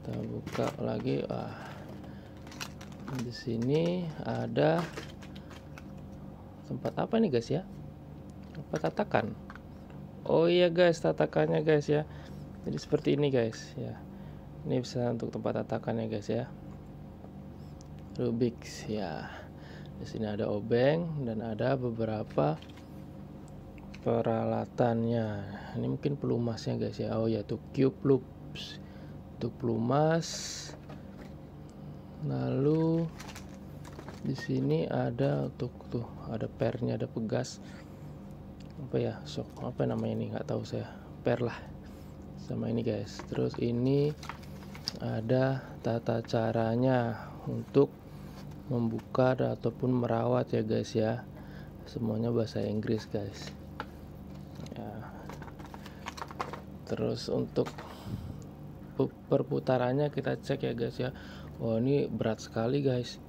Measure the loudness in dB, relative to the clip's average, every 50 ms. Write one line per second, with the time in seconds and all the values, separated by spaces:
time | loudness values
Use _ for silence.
0 | -4 -4 -4 -4 -4 -4 -4 -6 -6 -4 -2 0 0 0 0 -2 -2 -2 -2 0
1 | 0 0 0 0 0 -2 -2 -4 -4 -6 -8 -10 -10 -10 -10 -10 -10 -12 -12 -12
2 | -10 -12 -12 -12 -12 -14 -14 -14 -12 -12 -8 -8 -8 -8 -8 -12 -12 -12 -12 -12
3 | -8 -6 -6 -4 -4 -6 -6 -6 -4 -2 0 2 2 4 4 4 4 4 2 0
4 | -2 -4 -6 -4 -4 -2 -2 0 -2 0 4 6 6 6 6 4 2 -2 -6 -8
5 | -10 -10 -12 -12 -12 -12 -12 -12 -12 -12 -14 -14 -14 -14 -14 -12 -12 -12 -12 -12
6 | -12 -12 -12 -12 -12 -12 -12 -14 -14 -16 -16 -14 -8 -6 -6 -2 -2 -2 0 0
7 | 0 4 4 4 6 6 4 2 2 2 0 0 0 -4 -10 -10 -12 -12 -12 -14
8 | -14 -14 -14 -14 -12 -12 -12 -14 -14 -12 -10 -10 -6 -4 -2 0 0 0 2 2
9 | 0 4 4 2 2 2 -4 -8 -10 -12 -12 -12 -12 -12 -14 -14 -14 -12 -12 -12
10 | -12 -12 -12 -10 0 4 6 6 8 8 8 8 6 6 8 8 8 8 8 6
11 | 4 2 4 4 4 4 6 4 4 6 4 4 6 6 6 6 6 6 4 4
12 | 4 0 -6 -12 -12 -12 -12 -12 -12 -12 -12 -8 -6 -4 -4 -4 0 2 2 4
13 | 6 4 4 6 6 6 6 6 4 4 0 -4 -10 -10 -8 -6 -6 -6 -6 -8
14 | -10 -12 -12 -12 -12 -12 -12 -12 -14 -14 -14 -8 -2 0 2 2 0 0 -2 0
15 | 2 2 2 0 -2 -2 -4 0 0 0 0 0 0 0 -2 -2 0 0 0 0
16 | 0 0 -2 -4 0 0 0 0 0 -2 -8 -12 -12 -12 -12 -12 -14 -14 -14 -14
17 | -14 -14 -14 -14 -14 -14 -14 -12 -12 -12 -12 -12 -12 -14 -12 -14 -14 -14 -12 -12
18 | -12 -10 -4 0 0 2 4 4 4 2 2 -2 -10 -10 -10 -8 -4 -2 -2 -2
19 | 0 -2 -2 -4 -6 -8 -8 -10 -12 -12 -14 -14 -14 -14 -12 -12 -12 -12 -10 -10
20 | -10 -6 -4 -2 -2 -2 0 0 0 0 0 0 2 2 4 6 6 6 6 4
21 | 2 -2 -2 -2 -2 -2 -2 -2 -2 -2 -2 0 2 2 2 2 2 0 0 0
22 | 0 0 0 -2 -2 0 2 4 4 4 4 0 -4 -14 -14 -16 -14 -14 -14 -14
23 | -14 -14 -12 -14 -14 -14 -14 -14 -14 -14 -14 -14 -14 -14 -14 -14 -12 -12 -12 -4
24 | 0 2 2 4 4 4 2 2 2 2 2 0 -2 -4 2 4 4 6 6 4
25 | 4 4 4 2 2 0 0 -4 -4 -6 -8 -8 -8 -6 -4 -2 0 0 0 0
26 | 0 -2 -2 0 0 2 2 2 2 0 0 -2 -2 -2 0 0 0 -2 -2 -2
27 | -2 0 2 2 4 4 4 2 0 -2 -4 -4 -4 -4 2 4 4 4 4 4
28 | 6 6 6 6 6 -2 -14 -14 -12 -10 -10 -10 -10 -10 -10 -12 -12 -12 -12 -12
29 | -12 -12 -12 -12 -12 -14 -6 -2 -2 -2 -2 0 2 2 2 4 4 4 6 6
30 | 8 6 6 4 2 0 -4 -6 -6 -6 -8 -8 -8 -10 -12 -12 -12 -12 -12 -12
31 | -12 -12 -12 -12 -12 -12 -12 -14 -14 -14 -14 -14 -14 -14 -12 -12 -12 -12 -12 -12
32 | -12 -14 -10 -4 -2 0 0 2 2 2 4 4 6 6 6 6 6 6 4 4
33 | 2 0 -4 -8 -12 -12 -12 -12 -12 -12 -12 -12 -12 -12 -12 -12 -12 -10 -10 -10
34 | -10 -10 -10 -6 -2 -2 -2 -2 0 0 0 2 4 4 4 4 4 2 2 2
35 | 2 2 2 2 2 4 4 2 0 -2 -2 -2 -4 -4 -4 -8 -10 -4 -4 -4
36 | -4 -4 -8 -10 -6 -6 -4 -2 -2 -4 0 2 2 2 2 2 0 0 2 0
37 | -2 -2 -2 -2 0 2 2 0 0 -2 -6 -12 -12 -12 -12 -14 -14 -14 -14 -14
38 | -12 -12 -12 -12 -12 -14 -14 -14 -14 -14 -14 -12 -14 -12 -10 -8 -6 0 0 2
39 | 2 2 -2 -4 -8 -8 -6 -6 -6 -6 -8 -6 -6 -6 0 0 0 2 2 0
40 | 0 0 0 0 -2 -2 -4 -4 -2 -2 -2 -2 -2 -2 -4 -4 -4 -6 -8 -12
41 | -14 -14 -14 -2 2 2 2 4 2 0 -2 -4 -10 -12 -12 -12 -12 -12 -12 -12
42 | -14 -14 -14 -14 -14 -12 -12 -12 -8 -4 -4 -2 0 0 0 2 2 2 0 0
43 | -2 -6 -8 -10 -8 -4 0 0 0 0 0 0 0 2 2 2 4 4 6 6
44 | 4 2 0 -2 -8 -10 -10 -10 -10 -12 -12 -12 -12 -12 -12 -8 -8 -8 -6 -4
45 | -2 -2 0 0 4 6 6 6 6 6 4 0 -2 -8 -12 -4 0 2 2 2
46 | 2 2 2 2 2 2 2 4 4 4 4 4 4 4 4 6 6 6 6 6
47 | 6 4 0 -2 -6 -10 -10 -8 -4 -4 -4 -4 -4 4 8 8 8 8 4 -10
48 | -16 -14 -14 -12 -12 -12 -12 -12 -12 -12 -12 -12 -4 0 2 2 2 2 2 0
49 | -4 0 4 6 8 8 8 6 4 2 2 2 0 -2 0 2 2 4 4 4
50 | 4 4 4 4 6 6 4 4 4 4 2 2 4 4 2 2 2 2 4 4
51 | 4 4 4 0 -2 -8 -12 -12 -12 -12 -12 -12 -12 -12 -12 -12 -14 -8 -4 -2
52 | 0 0 2 2 2 4 4 4 2 2 0 0 0 2 0 0 2 2 0 0
53 | 0 -2 -2 -2 -2 -2 -6 -8 -10 -10 -10 -12 -12 -12 -8 -8 -8 -8 -8 -12
54 | -12 -12 -12 -12 -12 -12 -12 -12 -12 -12 -10 -10 -10 -8 -8 -8 -8 -8 -8 -8
55 | -10 -10 -10 -12 -10 -10 -10 -10 -12 -12 -12 -12 -12 -12 -12 -12 -12 -12 -12 -10
56 | -10 -10 -8 -8 -10 -10 -6 -6 -6 -6 -6 -10 -12 -12 -12 -12 -4 -4 0 2
57 | 2 2 2 0 0 0 2 2 0 2 2 0 0 0 -2 -10 -10 -12 -12 -10
58 | -6 -6 -6 -6 -6 -8 -8 -8 -10 -12 -12 -12 -12 -12 -12 -12 -12 -12 2 2
59 | 2 2 2 -8 0 4 4 4 4 4 0 0 4 4 4 6 6 4 4 4
60 | 4 2 2 0 0 0 0 -2 0 -2 0 0 2 -2 0 0 -2 -2 0 -2
61 | -2 -2 -2 -6 -12 -12 -12 -12 -12 -12 -8 -2 0 2 4 4 4 6 6 4
62 | 4 2 0 0 2 2 2 0 -4 -4 -2 0 2 2 2 4 4 4 4 4
63 | 0 -2 -8 -12 -14